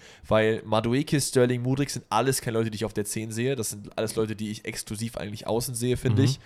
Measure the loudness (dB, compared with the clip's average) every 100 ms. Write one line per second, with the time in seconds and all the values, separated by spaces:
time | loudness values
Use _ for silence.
0 | -12 -20 2 4 4 2 2 0 2 0
1 | 2 0 4 4 4 4 0 0 0 -4
2 | -2 2 2 0 0 0 0 -2 -4 -4
3 | -4 -4 -6 -2 -2 -2 -4 -6 -10 -4
4 | -4 -2 -2 -2 -6 -6 -8 -10 -8 -6
5 | -6 -6 -8 -8 -4 -4 -2 -2 0 0
6 | 2 4 4 2